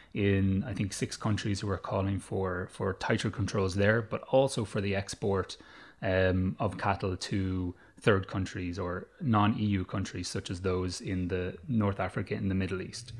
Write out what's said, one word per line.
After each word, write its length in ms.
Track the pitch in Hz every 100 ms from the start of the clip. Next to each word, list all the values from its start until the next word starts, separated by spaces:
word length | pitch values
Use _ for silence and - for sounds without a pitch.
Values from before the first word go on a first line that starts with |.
| -
in, 500 | - 101 98 95 95
I 100 | 117
think, 180 | 95 101
six 240 | - 107 -
countries 440 | 113 101 110 98
who 100 | 104
are 80 | 92
calling 400 | - 104 98 95
for, 500 | - 101 92 90 95
for 220 | - 98
tighter 360 | 92 - 113 113
controls 460 | - 98 107 95 95
there, 260 | 101 113
but 200 | 110 -
also 420 | - 135 135 - 107
for 160 | 110
the 120 | 101
export, 640 | 98 - - 107 95 90 - - - - -
um, 520 | 98 92 92 92 92 -
of 160 | 104 95
cattle 400 | 104 98 98 92
to 580 | - 101 95 92 90 - - -
third 300 | - 98 92
countries 500 | 101 95 - 90 90
or 280 | 90 90 - -
non-E 420 | 147 107 104 110
U 200 | 107 98 90
countries, 420 | 104 92 92 90
such 220 | - -
as 100 | 90
those 400 | 95 92 92 90
in 280 | - 92 87
the 280 | 92 90 - -
North 300 | 113 101 98
Africa 360 | 95 - 98
and 160 | 107 101
the 40 |
Middle 280 | 95 92 92
East. 320 | - - -